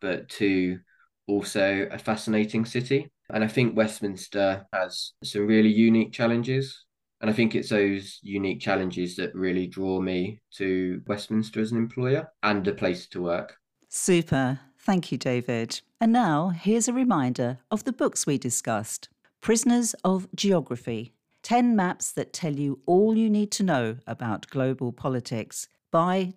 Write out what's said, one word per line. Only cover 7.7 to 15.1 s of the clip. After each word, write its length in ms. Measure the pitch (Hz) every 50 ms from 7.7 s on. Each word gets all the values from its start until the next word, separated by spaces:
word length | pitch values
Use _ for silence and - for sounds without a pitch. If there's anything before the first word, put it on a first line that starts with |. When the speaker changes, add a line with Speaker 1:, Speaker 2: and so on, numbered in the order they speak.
Speaker 1:
those 480 | 110 104 101 101 98 98 95 98 - - -
unique 380 | 98 98 101 98 95 87 -
challenges 540 | - 107 98 95 95 92 90 90 90 87 -
that 180 | - 92 87 -
really 320 | 92 92 92 90 92 92 87
draw 320 | 90 95 95 95 92 92
me 400 | 92 92 92 90 90 98 107 - _ _ -
to 440 | - 98 95 92 92 92 92 92 90 -
Westminster 540 | - 101 104 - - 110 110 110 110 - 110
as 100 | 110 110
an 80 | 120 117
employer 500 | 113 113 - 127 123 127 135 151 160 - - _ -
and 240 | 104 104 101 92
a 60 | 98 95
place 340 | - 104 92 87 - - -
to 140 | - 98 90
work. 340 | 87 85 87 - - - _ _ _ _ _ _ _
Speaker 2:
Super. 680 | - - - - 185 175 160 - - 135 131 127 131 135 - _ _ _
Thank 320 | - - 196 185 156 -